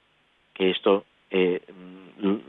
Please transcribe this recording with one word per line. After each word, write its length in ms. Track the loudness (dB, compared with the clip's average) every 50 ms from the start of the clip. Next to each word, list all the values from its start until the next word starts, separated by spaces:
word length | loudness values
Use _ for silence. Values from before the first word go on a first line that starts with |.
| _ _ _ _ _ _ _ _ _ _ -6
que 160 | -2 -2 0
esto, 340 | 0 0 2 2 2 2 0 _ _ _ _ -4
eh, 320 | 0 0 2 2 0 -4 -8 -14 -20 -20 -20 -20 -20 -20 -20 -20 -12 -4
l-, 180 | -2 -2 -2 -2 -6